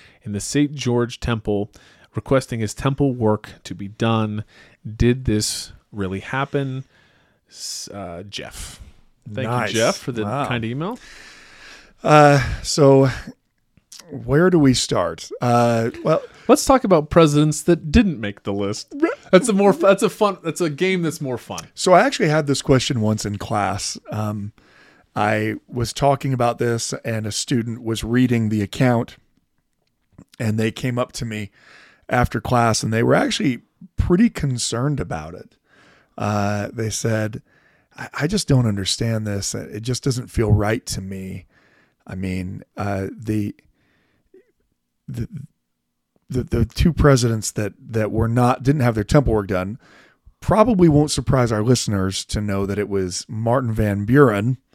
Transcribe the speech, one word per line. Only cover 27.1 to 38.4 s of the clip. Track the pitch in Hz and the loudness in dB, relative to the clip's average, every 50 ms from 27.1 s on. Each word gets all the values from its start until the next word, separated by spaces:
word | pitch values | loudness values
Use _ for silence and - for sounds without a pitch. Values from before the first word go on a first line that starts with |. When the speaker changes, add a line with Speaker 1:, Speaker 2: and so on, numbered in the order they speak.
| 113 110 110 | -6 -6 -6
Speaker 2:
a | 104 | -6
student | - - - - 143 117 113 117 113 123 113 | -6 -6 -4 -2 -2 -2 -2 -4 -6 -8 -6
was | 110 113 104 - | -6 -6 -4 -4
reading | 110 120 127 127 120 120 117 110 107 | 0 2 2 2 4 2 0 0 0
the | 110 107 98 | 0 -2 -2
account, | - - - 131 127 120 117 123 - - _ _ _ _ _ _ _ _ _ _ _ _ _ _ _ _ _ _ _ _ - - _ _ - | -4 -2 0 2 2 2 0 -2 -6 -12 _ _ _ _ _ _ _ _ _ _ _ _ _ _ _ _ _ _ _ _ -20 -20 _ _ -4
and | 120 107 107 110 | -2 -2 0 0
they | 110 113 | -2 -2
came | - - 131 127 120 | -2 -4 -4 -4 -2
up | 123 127 - - | -2 -4 -6 -6
to | - 123 | -10 -8
me | 113 107 107 101 - _ _ _ - - - - _ _ _ _ - | -6 -6 -8 -8 -10 _ _ _ -20 -20 -20 -20 _ _ _ _ -2
after | 120 123 123 - - 110 | 0 0 0 0 0 -2
class, | - - 127 120 117 113 107 - - | -2 0 2 2 4 2 2 0 -2
and | 110 | -2
they | 110 113 123 | 0 2 2
were | 123 143 | 4 4
actually | 175 285 269 - - 214 135 - - - _ _ - - - _ | 4 2 0 -2 -2 0 -2 -2 -4 -8 _ _ -20 -20 -10 _
pretty | - - - 180 185 240 226 | -2 0 2 4 4 4 2
concerned | - - 151 139 123 113 - - 117 117 131 151 143 127 | 2 -2 -4 -4 -2 -4 -4 -4 -4 -2 -2 -2 -2 -4
about | - - 90 78 76 82 87 | -6 -8 -8 -10 -10 -12 -14
it. | - - _ _ _ _ _ _ _ _ _ _ _ _ _ - | -16 -18 _ _ _ _ _ _ _ _ _ _ _ _ _ -10
Uh, | - 107 104 104 104 101 101 104 104 101 - - | -6 -4 -2 -2 0 0 -2 -2 -4 -6 -6 -6
they | 117 110 107 | -6 -6 -4
said, | - - - 117 110 110 107 107 110 - - _ _ _ _ _ _ _ _ _ _ | -4 -4 -2 -2 -2 -2 -2 -4 -8 -10 -16 _ _ _ _ _ _ _ _ _ _
"I, | - 123 - - - | -16 -14 -10 -6 -4
I | 143 | -4
just | 165 220 190 | -2 -2 -2